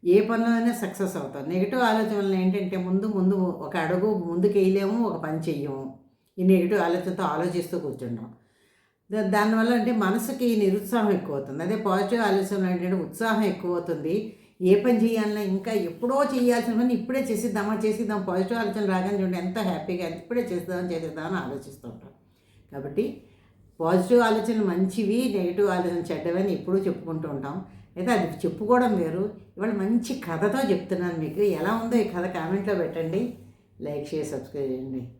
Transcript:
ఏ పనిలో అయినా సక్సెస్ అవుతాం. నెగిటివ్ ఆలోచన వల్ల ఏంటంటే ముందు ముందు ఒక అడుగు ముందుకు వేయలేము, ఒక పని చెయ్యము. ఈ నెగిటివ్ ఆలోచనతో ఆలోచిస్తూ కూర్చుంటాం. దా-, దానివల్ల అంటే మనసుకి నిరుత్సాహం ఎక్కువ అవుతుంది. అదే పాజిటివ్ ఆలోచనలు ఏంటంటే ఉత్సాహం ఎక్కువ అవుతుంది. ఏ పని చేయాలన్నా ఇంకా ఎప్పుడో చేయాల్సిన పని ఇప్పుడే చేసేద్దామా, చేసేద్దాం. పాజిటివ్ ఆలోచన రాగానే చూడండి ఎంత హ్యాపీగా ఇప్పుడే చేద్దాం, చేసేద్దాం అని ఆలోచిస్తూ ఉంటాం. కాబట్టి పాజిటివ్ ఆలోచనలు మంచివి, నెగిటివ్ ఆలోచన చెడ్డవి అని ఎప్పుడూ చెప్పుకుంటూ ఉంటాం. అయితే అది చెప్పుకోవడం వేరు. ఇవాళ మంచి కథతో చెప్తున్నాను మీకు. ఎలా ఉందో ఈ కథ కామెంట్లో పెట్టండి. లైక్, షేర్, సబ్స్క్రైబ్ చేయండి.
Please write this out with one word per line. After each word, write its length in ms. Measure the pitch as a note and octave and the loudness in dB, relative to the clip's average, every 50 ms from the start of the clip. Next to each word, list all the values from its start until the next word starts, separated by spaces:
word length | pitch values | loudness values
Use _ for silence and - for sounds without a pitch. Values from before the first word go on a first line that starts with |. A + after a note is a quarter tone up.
| - | 4
ఏ 160 | E3+ F3+ G#3 | 6 6 6
పనిలో 300 | G#3+ A3+ A#3 A3 A#3 A#3 | 6 4 0 0 2 2
అయినా 220 | A#3 A3+ A#3 A#3+ A#3 | 2 2 2 0 0
సక్సెస్ 440 | - G#3+ F#3 - - G3+ F3+ - | 0 -4 -6 -4 -2 -4 -2 -2
అవుతాం. 320 | F3 C#3 C3+ C3 C#3+ C3+ D3+ | -4 -6 -6 -8 -8 -6 -4
నెగిటివ్ 320 | F3 F#3 F#3+ G3+ B3+ B3+ | 0 0 0 0 2 2
ఆలోచన 380 | B3 A3+ G#3+ A3 A3 G#3+ G#3+ G3+ | 2 4 4 2 2 0 0 0
వల్ల 160 | G3 G3 F#3+ | 0 0 0
ఏంటంటే 420 | F#3 F#3 F#3 F#3+ G3+ F#3 F3+ F#3+ | 2 2 2 2 2 -2 -2 -2
ముందు 300 | F#3 F3+ F#3 F#3+ G3 G3+ | -4 -2 0 0 0 0
ముందు 280 | A3 G3+ G3 F#3 F#3 G3 | 0 0 2 2 2 4
ఒక 420 | F#3+ F#3 F3 - - D3+ C#3+ - | 2 2 0 -2 -4 -8 -6 -4
అడుగు 380 | F3 D#3+ D#3+ F3+ F#3 F#3+ G#3+ G#3 | -2 0 0 0 2 2 0 0
ముందుకు 440 | F#3 F3 E3+ E3+ F3 F#3+ G#3 G3 G3+ | 0 -2 -4 -2 2 2 4 4 4
వేయలేము, 500 | F#3+ F#3+ F#3+ G3 F#3+ F#3+ G#3+ A#3 A#3 G#3 | 4 4 4 2 2 0 0 0 0 -2
ఒక 140 | E3+ E3 D#3+ | -2 -4 -4
పని 160 | D#3 D#3 D#3+ | -4 -4 -4
చెయ్యము. 600 | D#3+ E3+ D3+ C#3+ C#3+ C#3+ C3+ C3+ C3+ C3+ - - - _ _ _ _ _ _ - | -2 -4 -4 -4 -4 -6 -6 -8 -8 -10 -12 -16 -20 _ _ _ _ _ _ 0
ఈ 60 | F#3 | 4
నెగిటివ్ 360 | F#3 F#3+ F3+ E3+ F#3 G#3 G3+ | 6 6 6 6 4 2 2
ఆలోచనతో 420 | F3 E3+ E3+ F3+ - F#3 F3+ F#3 F#3+ | 2 2 0 0 -2 -4 -4 -2 -2
ఆలోచిస్తూ 560 | D#3 D3 D#3 E3+ F3+ E3 F3 E3 - - E3 | -2 -2 0 -2 -2 -2 -2 -4 -4 -4 -6
కూర్చుంటాం. 560 | D3 C#3+ B2 - B2+ A#2 A#2 A2 A2 - - - _ _ _ _ _ _ _ _ _ _ _ _ _ _ F#3+ | -6 -6 -8 -8 -8 -8 -8 -8 -10 -12 -16 -20 _ _ _ _ _ _ _ _ _ _ _ _ _ _ -4
దా-, 180 | G#3+ G#3 F#3+ | -2 0 2
దానివల్ల 440 | F#3+ G#3 G#3 G#3+ A3 A3 A3+ A#3 A#3+ | 2 2 2 4 2 2 4 4 4
అంటే 180 | A#3+ G#3+ B3 A#3+ | 2 2 2 2
మనసుకి 640 | A3 G#3 F#3 G3 A#3+ A#3+ - C4+ - B3 A#3+ A#3 | 2 2 2 2 0 -2 -4 -4 0 2 2 4
నిరుత్సాహం 560 | G#3+ G#3 F#3+ F#3+ G#3 G3 - - A#3 G#3+ G3+ G3 | 4 4 4 4 2 0 0 0 0 2 2 2
ఎక్కువ 240 | D3+ - - D3 | 0 0 -4 -6
అవుతుంది. 260 | C#3 C3+ - C3+ D3+ E3 | -6 -6 -6 -6 -6 -2
అదే 140 | F3+ G#3+ | -2 -2
పాజిటివ్ 440 | G#3+ - G3+ F#3 G3 G3+ F#3+ A#3+ A#3 | -2 0 0 2 2 2 0 0 0
ఆలోచనలు 500 | A3+ G3+ F#3+ G3 F#3+ F#3+ G3+ G3 F#3 F3+ | 2 2 2 2 0 0 0 0 0 0
ఏంటంటే 220 | F3+ F3 F3 F3+ F#3+ | 0 0 0 -2 -2
ఉత్సాహం 520 | F#3 D#3+ - - - A3+ A3+ G#3+ G#3 A3 | -2 -2 -6 -6 -4 0 0 2 2 2
ఎక్కువ 280 | G3 F3+ - - F3 F3 | 0 0 -2 -2 -2 -2
అవుతుంది. 640 | F3 E3+ - E3 D3+ C#3+ D#3 F3+ G#3+ A3 - - - - _ _ _ F3+ | -2 -2 -2 -4 -4 -2 -2 -2 -2 -2 -4 -12 -18 -20 _ _ _ 4
ఏ 180 | F#3 G3 G3+ | 6 6 6
పని 300 | G3 B3 A#3+ G#3+ A3 A3+ | 6 4 4 4 4 4
చేయాలన్నా 300 | A3+ A3 G#3+ G#3+ G#3 G#3+ | 2 2 0 0 0 -2
ఇంకా 320 | G#3 F#3+ F#3 G3 F#3+ A3+ A3 | -2 0 -2 -2 -2 -2 -2
ఎప్పుడో 520 | G3+ F3 E3+ D#3+ - - B3 C4 C#4 C#4+ | -2 -2 -2 -6 -4 -4 0 2 2 2
చేయాల్సిన 560 | - C4+ B3+ A#3+ A#3+ A#3+ A#3 A#3 A#3+ A3+ G#3+ | 2 2 2 4 4 4 2 2 0 2 2
పని 140 | B3 B3+ B3 | 2 2 2
ఇప్పుడే 260 | - - - B3+ C4+ | 0 -2 -2 -2 -2
చేసేద్దామా, 580 | C4 - A3+ F#3+ A#3 A#3 F#3+ G#3 G3 G#3 A3 G#3 A3 | 0 0 -2 -2 -2 -2 -2 -2 -2 0 -2 0 0
చేసేద్దాం. 400 | G#3+ G#3 - A#3 G3+ G#3+ G3+ F#3 F#3 | 0 0 0 -2 -2 -2 -2 -2 -2
పాజిటివ్ 300 | F3+ F#3 F#3+ F#3+ A#3+ A#3 | 0 0 0 0 0 -2
ఆలోచన 320 | A3+ G3+ F#3+ A3 G#3 G3 | -2 -2 -2 -2 0 0
రాగానే 320 | F#3+ F#3 F#3 G3 G3+ G3 F#3+ | 2 2 0 0 0 0 0
చూడండి 160 | F3+ F3+ F3 | 0 -2 -2
ఎంత 200 | F3+ F#3 F#3 A3 | -4 -4 -4 -2
హ్యాపీగా 500 | G#3 F#3 F3 D#3+ - - F#3 F3 F3+ E3 | -2 -2 -2 -2 -4 -4 -4 -4 -4 -6
ఇప్పుడే 340 | E3 - - - A#3+ B3 A3+ | -6 -8 -8 -4 -2 -2 -2
చేద్దాం, 500 | - F3+ F3 F3 - F3+ F3+ F3+ F3+ E3+ | 0 -2 -4 -4 -4 -4 -4 -2 -2 -4
చేసేద్దాం 340 | D#3+ E3 D#3+ D3+ D#3 D#3 | -4 -4 -6 -8 -6 -6
అని 100 | E3 F#3 | -4 -4
ఆలోచిస్తూ 520 | F3+ D3 B2 C#3 C#3 C3 C3+ - - - A#2+ | -4 -4 -4 -8 -10 -10 -14 -18 -16 -14 -14
ఉంటాం. 220 | A2+ - - - - _ _ _ _ _ _ _ _ _ _ _ - | -14 -14 -18 -20 -20 _ _ _ _ _ _ _ _ _ _ _ -12
కాబట్టి 500 | C#3 C3+ C#3+ - - A3+ - - - - - - _ _ _ _ _ _ _ _ _ | -10 -10 -6 -2 -2 -2 -2 -4 -10 -16 -20 -20 _ _ _ _ _ _ _ _ _
పాజిటివ్ 400 | E3 E3 F3+ F#3 F#3 - B3 A#3+ | 0 4 4 4 4 6 6 6
ఆలోచనలు 440 | A#3+ A3 G#3+ A3 - - A3+ A3 G#3 | 6 6 4 2 2 0 0 2 2
మంచివి, 680 | F#3+ F3 F3 F#3+ F#3+ F#3 A3+ A3 F#3+ G#3+ A#3+ C4 A#3+ G3+ G3 | 2 2 2 2 2 2 0 0 2 2 2 2 2 0 0
నెగిటివ్ 300 | F3+ F3 F3 F#3+ G3+ G3+ | 0 0 2 2 2 2
ఆలోచన 300 | F3+ F3+ F3 F3 E3+ E3+ E3 - E3+ | 2 2 0 0 0 -2 -2 -4 -4
చెడ్డవి 300 | D3+ - E3+ E3+ F#3 F#3+ | -4 -2 -2 0 0 2
అని 100 | G3+ F3+ | 0 0
ఎప్పుడూ 260 | - - - F3+ G3 | -2 -2 0 0 0
చెప్పుకుంటూ 500 | F#3+ G3 - - - D#3+ D#3+ D#3+ D3+ D3 | 2 0 -4 -4 -6 -6 -6 -6 -6 -6
ఉంటాం. 360 | C#3+ C3+ C3+ C#3 D#3+ F#3+ F#3+ - - - - - - | -6 -6 -6 -6 -8 -8 -10 -12 -18 -20 -20 -18 -10
అయితే 160 | F3+ F#3 A#3+ A#3+ | -6 -2 0 2
అది 240 | G3+ F3+ E3 - | 2 0 -2 -4
చెప్పుకోవడం 600 | - - D#3+ - - G#3+ G#3 B3 B3 B3 A#3+ G#3 | -4 -4 -4 -4 -2 2 4 4 4 4 4 2
వేరు. 340 | F#3 E3+ D#3+ D#3 F3+ G3 G#3+ G#3+ - - - _ | 2 0 0 -2 -2 -4 -4 -6 -10 -20 -20 _
ఇవాళ 140 | - F#3+ A3+ | -4 -4 -2
మంచి 440 | G#3+ G3+ F#3+ G3+ A#3 A#3+ - - C4+ | -2 0 0 2 2 0 0 -2 -6
కథతో 580 | - - E3+ E3 D#3+ G3 G#3 G3 C4 C4+ G3+ F#3+ | -6 -6 -6 -4 0 0 0 2 2 2 2 0
చెప్తున్నాను 460 | F3+ - - F#3+ F3 F3+ F3+ E3 E3 | 0 0 -4 -4 -2 -2 -2 -2 -4
మీకు. 220 | D#3 D3 - F#3+ | -4 -6 0 0
ఎలా 400 | G#3 G3+ F3+ D3+ D#3 F#3+ A3 A3+ A3+ | 2 2 2 0 0 -2 -2 -2 -2
ఉందో 120 | A#3 B3 | 0 2
ఈ 80 | A#3 G#3 | 2 2
కథ 200 | F3+ F3+ F3+ F3 | 2 -2 -4 -4
కామెంట్లో 500 | F#3+ F3+ F3 D#3+ E3 F#3+ G3 F#3 G3+ G3+ | -4 -4 -4 -4 -2 -2 -2 0 0 0
పెట్టండి. 600 | F3+ E3 D3+ - E3 E3 D#3+ E3+ G3 A#3+ A#3+ - - - - - _ _ _ _ - | 0 -2 -2 -2 -4 -4 -2 -2 -2 -2 -4 -6 -12 -18 -20 -20 _ _ _ _ -12
లైక్, 280 | - D3 D3 D3 D3 - | -10 -8 -6 -6 -8 -6
షేర్, 180 | - D#3 D3 | -6 -6 -6
సబ్స్క్రైబ్ 460 | - D3 C3 B2+ - - D3 C#3 C3 B2+ | -4 -6 -8 -10 -8 -8 -6 -4 -4 -4
చేయండి. 360 | C3 C3 C3+ C3 B2+ A#2+ A#2+ - - | -6 -6 -8 -8 -8 -10 -10 -16 -20